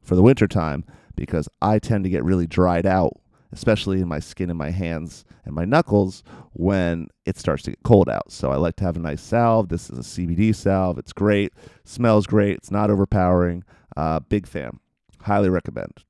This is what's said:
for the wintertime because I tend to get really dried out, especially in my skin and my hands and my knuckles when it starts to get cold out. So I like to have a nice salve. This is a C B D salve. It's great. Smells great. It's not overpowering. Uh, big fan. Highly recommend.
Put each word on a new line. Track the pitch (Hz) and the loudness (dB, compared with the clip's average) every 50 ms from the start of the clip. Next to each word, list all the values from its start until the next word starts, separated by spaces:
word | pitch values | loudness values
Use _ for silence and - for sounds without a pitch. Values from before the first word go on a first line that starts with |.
for | _ - 90 | _ 2 4
the | 90 | 6
wintertime | 95 120 135 - 110 98 - 98 80 78 71 69 82 - - - _ _ - | 8 8 8 6 2 0 0 -2 -4 -2 -4 -6 -8 -12 -18 -20 _ _ -10
because | - - - - 82 76 - _ _ | -10 -8 -6 -4 -6 -6 -6 _ _
I | - 101 110 107 | 0 0 0 0
tend | - - 117 101 95 | 0 0 -2 -2 0
to | 92 | -2
get | 92 76 | -2 -2
really | 60 85 92 90 87 | 0 0 0 0 0
dried | 82 - - 90 90 87 85 87 | -2 0 2 2 2 2 0 0
out, | 95 92 95 87 - - _ _ _ _ _ _ _ | 0 2 2 0 0 -2 _ _ _ _ _ _ _
especially | - - - 113 110 101 - 101 95 95 | -18 -4 0 0 0 0 0 -2 -2 -2
in | 92 85 | -2 -4
my | 80 73 | -4 -8
skin | - - - - 95 87 | -8 -12 -10 -8 -6 -6
and | 87 82 | -6 -6
my | 73 73 | -6 -6
hands | 90 95 92 85 82 80 82 80 - - _ _ - _ _ | -6 -6 -6 -6 -6 -8 -10 -12 -16 -20 _ _ -20 _ _
and | - 71 | -12 -8
my | 76 85 | -6 -4
knuckles | 98 127 160 175 - 107 104 98 92 - - _ - - - - _ | 0 0 0 0 2 2 2 2 0 -4 -10 _ -20 -20 -20 -20 _
when | - - 85 92 101 95 90 87 85 85 78 - _ _ _ | -10 -2 -2 0 0 0 0 -2 -2 -4 -8 -12 _ _ _
it | - 92 - | -8 -8 -4
starts | - - 78 - | -2 -2 -2 -2
to | - - | -4 -10
get | - _ | -12 _
cold | _ - 113 101 92 - | _ 6 6 6 6 4
out. | 55 50 50 - | 0 -4 -6 -8
So | - - - 67 | -10 -6 -4 -2
I | 67 | 0
like | 69 85 85 85 | 0 -2 -2 -2
to | - 101 | -4 -4
have | 92 78 | -4 -4
a | 85 | -4
nice | 82 80 73 - | -6 -6 -8 -8
salve. | - - - 117 117 117 113 113 104 87 | -6 -2 0 2 2 4 2 2 0 -2
This | 85 85 - - | -6 -8 -8 -10
is | - 62 | -12 -12
a | |
C | 60 - - - 90 | -12 -12 -8 -6 -4
B | 82 85 | -4 0
D | 82 107 110 | 2 2 2
salve. | 110 - - 98 98 95 92 92 90 62 | 2 0 0 0 0 0 0 -2 -4 -6
It's | - - - | -10 -16 -6
great. | - 98 104 104 101 101 - _ - - - - _ _ | -2 0 2 2 2 0 -4 _ -14 -20 -20 -20 _ _
Smells | - - - 123 117 107 107 98 | -18 -6 0 2 4 4 4 2
great. | - - 107 101 101 - - | 2 2 2 2 2 -2 -4
It's | _ - | _ -6
not | 92 104 104 104 | -4 -2 0 2
overpowering. | 104 95 98 - - 101 90 90 92 87 87 87 87 90 - _ _ _ _ _ - | 2 2 2 2 2 2 2 4 4 2 2 0 -2 -6 -12 _ _ _ _ _ -8
Uh, | - 78 80 80 76 | -4 -4 -2 -2 -4
big | 67 _ 107 104 90 | -2 _ -4 -4 -4
fan. | - - 82 67 58 57 55 _ _ _ _ _ _ _ _ | -6 -12 -12 -12 -12 -14 -18 _ _ _ _ _ _ _ _
Highly | - - 101 101 101 92 | -4 -2 0 2 2 2
recommend. | 92 87 - - - - - - - - _ | 2 0 -2 -6 -10 -10 -12 -12 -14 -20 _